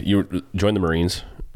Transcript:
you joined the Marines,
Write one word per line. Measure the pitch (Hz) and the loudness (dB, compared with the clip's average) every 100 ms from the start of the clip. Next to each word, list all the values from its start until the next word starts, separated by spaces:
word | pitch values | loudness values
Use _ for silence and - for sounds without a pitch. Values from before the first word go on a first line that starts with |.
you | - 101 - 90 - | 2 2 2 -4 -4
joined | 92 104 104 | 0 2 2
the | |
Marines, | 87 82 85 - - - - | 2 2 0 -2 -10 -14 -6